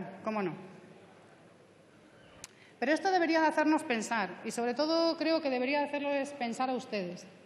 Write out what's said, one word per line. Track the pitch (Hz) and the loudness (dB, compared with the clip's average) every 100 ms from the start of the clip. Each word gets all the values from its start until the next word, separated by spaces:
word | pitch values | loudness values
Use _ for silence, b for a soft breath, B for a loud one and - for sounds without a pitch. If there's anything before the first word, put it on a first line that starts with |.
| 190 - | -6 -8
cómo | - 214 | -6 -2
no. | 190 156 - - - - - - - - - - - - - - - - - B B B B B | -2 -4 -12 -18 -20 -20 -20 -20 -20 -20 -20 -20 -20 -20 -20 -20 -20 -20 -20 B B B B B
Pero | 247 | 2
esto | 302 370 | 2 4
debería | 370 330 330 | 4 4 4
de | 311 | 4
hacernos | 311 302 311 | 4 4 4
pensar, | 302 233 208 233 185 175 | 2 -2 0 -2 -2 -4
y | 226 | -8
sobre | 220 240 | -2 -2
todo | 240 311 330 330 320 | 0 2 2 2 2
creo | 311 320 | 2 2
que | 302 | 2
debería | 254 254 294 | 0 2 0
de | 285 | 0
hacerles | 285 285 277 277 | -2 -2 -2 -2
pensar | - 240 226 254 | -4 -6 -2 -2
a | |
ustedes. | 254 - 214 180 175 - - | -2 -4 -6 -4 -8 -14 -20